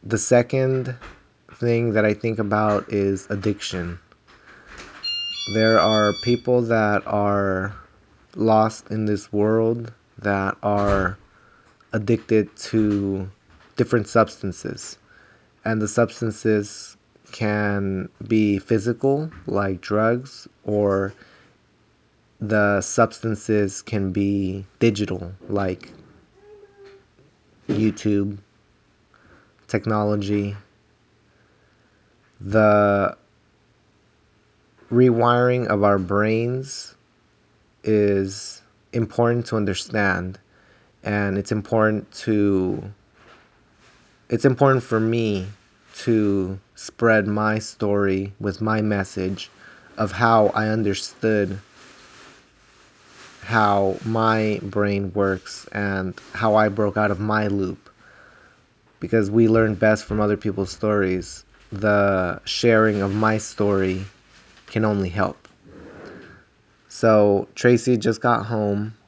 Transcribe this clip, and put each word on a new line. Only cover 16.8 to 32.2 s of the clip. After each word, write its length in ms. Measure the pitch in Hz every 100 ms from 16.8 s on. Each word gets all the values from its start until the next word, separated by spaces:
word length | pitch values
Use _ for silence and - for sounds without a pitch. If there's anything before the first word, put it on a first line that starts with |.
| - - _ _ _
can 800 | - 110 104 104 101 98 95 92 _ 104
be 320 | 113 107 101
physical, 720 | - 113 104 117 135 139 156 - -
like 340 | 98 98 95
drugs, 680 | - 104 110 120 135 - - _
or 500 | - 104 101 98 98 101 - - _ _ _ _ _ _ _ _ _ _
the 400 | 104 107 104 101
substances 1000 | 92 - 113 - 113 104 - 107 101 -
can 280 | - 110 95
be 560 | 92 98 101 95 95 95 _
digital, 520 | 117 101 104 92 87 95 -
like 440 | 101 98 92 - - - - _ _ 403 415 403 403 392 392 _ _ _ _ _ _ _
YouTube, 680 | 104 110 107 107 101 101 101 _ _ _ _ _ _ _ _ _ - _ _ _
technology. 880 | 107 - 107 104 104 101 104 101 101 - _ _ _ _ _ _ _ _ _ _ _ _ _ _ _